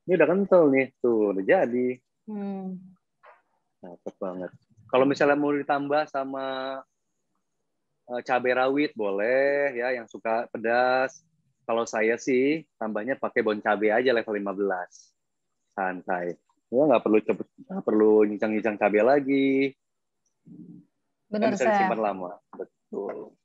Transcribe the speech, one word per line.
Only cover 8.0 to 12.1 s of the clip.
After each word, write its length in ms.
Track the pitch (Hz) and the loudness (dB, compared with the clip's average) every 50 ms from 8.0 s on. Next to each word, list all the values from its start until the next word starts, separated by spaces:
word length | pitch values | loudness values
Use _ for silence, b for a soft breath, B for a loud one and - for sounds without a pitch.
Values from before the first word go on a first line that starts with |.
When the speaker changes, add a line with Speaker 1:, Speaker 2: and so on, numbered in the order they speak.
| _ - | _ -10
Speaker 1:
eh, 120 | 123 123 120 | -10 -10 -4
cabai 320 | - 127 123 123 127 123 | -2 -2 0 2 2 2
rawit 400 | 123 127 135 135 143 151 147 - | 2 2 2 2 0 -2 -2 -2
boleh 800 | 113 104 101 98 98 104 117 127 135 139 139 143 143 143 143 127 | -4 -4 -2 -2 -2 0 0 2 2 2 2 0 0 -2 -2 -2
ya, 160 | 120 120 127 131 | -4 -4 -4 -4
yang 160 | 120 113 - | -6 -8 -14
suka 400 | - 104 _ 113 113 117 - - | -18 -8 _ -2 -2 -2 -4 -6
pedas. 720 | - 123 107 117 117 123 127 127 127 127 131 131 - - _ _ _ _ _ _ _ _ _ - | -10 -6 -2 0 2 2 2 2 2 0 0 -2 -6 -14 _ _ _ _ _ _ _ _ _ -4
Kalau 160 | 113 117 117 | -2 -2 -2
saya 320 | - - 113 110 110 | -2 -2 0 2 2